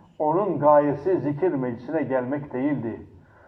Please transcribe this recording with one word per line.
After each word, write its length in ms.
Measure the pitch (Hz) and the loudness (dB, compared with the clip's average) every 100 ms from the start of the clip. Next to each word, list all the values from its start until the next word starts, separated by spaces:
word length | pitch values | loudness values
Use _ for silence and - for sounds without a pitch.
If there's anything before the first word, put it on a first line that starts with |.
| - - | -16 -4
onun 400 | 151 170 202 147 | 0 0 0 2
gayesi 600 | 147 147 147 139 185 170 | 6 6 6 0 0 0
zikir 340 | 139 143 185 | 0 -2 0
meclisine 500 | 143 123 117 123 160 | 0 -4 -6 -6 -4
gelmek 500 | 123 131 123 147 147 | 0 -2 -2 -6 -6
değildi. 540 | 123 143 135 113 - - - - - | -4 -2 -2 -4 -8 -14 -20 -20 -20